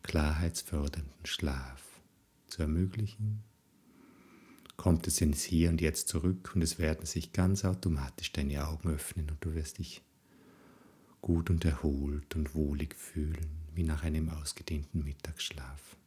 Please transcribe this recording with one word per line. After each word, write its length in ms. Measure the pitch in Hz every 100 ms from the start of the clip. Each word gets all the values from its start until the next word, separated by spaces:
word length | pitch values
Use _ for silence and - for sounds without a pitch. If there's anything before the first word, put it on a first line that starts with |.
klarheitsfördernden 1200 | - 82 76 78 87 - - 78 73 80 71 - -
Schlaf 580 | - 73 67 65 65 - - _ _ _ _ -
zu 140 | -
ermöglichen, 800 | 76 78 92 110 104 - 107 107 - _ _ _ _ - - - - - - - - -
kommt 300 | - 85 67
es 120 | -
ins 240 | 78 71
Hier 260 | - 82 85
und 120 | 82
Jetzt 260 | 80 78 -
zurück 460 | 82 87 92 - 92
und 60 |
es 180 | 85 -
werden 260 | 80 78 80
sich 280 | 85 -
ganz 320 | - 90 95 95
automatisch 640 | 92 92 76 67 - -
deine 360 | - 69 69 73
Augen 220 | 76 85
öffnen 400 | 76 - - 76
und 140 | 78
du 100 | 85
wirst 260 | 80 78 -
dich 220 | 87 - _ _ _ - - - - - - - - - -
gut 220 | 82 82
und 160 | 85 78
erholt 720 | 71 76 69 71 73 - 80
und 200 | 76 78
wohlig 400 | 73 71 71 -
fühlen, 720 | - - 76 80 78 76 -
wie 100 | 85
nach 200 | 80 76
einem 260 | 82 78 80
ausgedehnten 760 | 78 73 - - 76 73 80
Mittagsschlaf. 920 | 71 69 - - - 69 65 69 - -